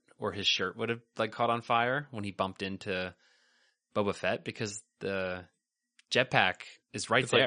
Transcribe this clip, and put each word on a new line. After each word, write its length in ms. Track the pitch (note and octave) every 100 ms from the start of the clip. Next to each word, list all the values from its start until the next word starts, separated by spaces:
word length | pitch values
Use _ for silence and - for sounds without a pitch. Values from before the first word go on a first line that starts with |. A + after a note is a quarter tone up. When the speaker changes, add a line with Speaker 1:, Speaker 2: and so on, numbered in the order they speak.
| _ -
Speaker 1:
or 100 | G#2
his 160 | G2+ F#2
shirt 300 | - F#2 A2
would 120 | A2+
have, 120 | A#2 _ -
like, 140 | A2+
caught 180 | - A#2
on 120 | A#2+
fire 440 | - A#2 A#2+ C#3 C#3+
when 100 | A2+
he 80 | G2
bumped 320 | F#2 F#2+ -
into 500 | G2 G2 G#2 F#2 F2+ - _ _ _ _ _ _ _ G#2+
Boba 180 | G2+
Fett, 300 | F2+ - A#2
because 360 | - - G#2+ G2+ _ -
the 440 | F#2+ G2 F#2 F#2 F2+ _ _ _ _ _ -
jetpack 480 | B2 B2+ B2 F#2 - - - _
is 180 | G#2 -
right 140 | A#2+
Speaker 2:
It's, 80 | -
like, 100 | A#2+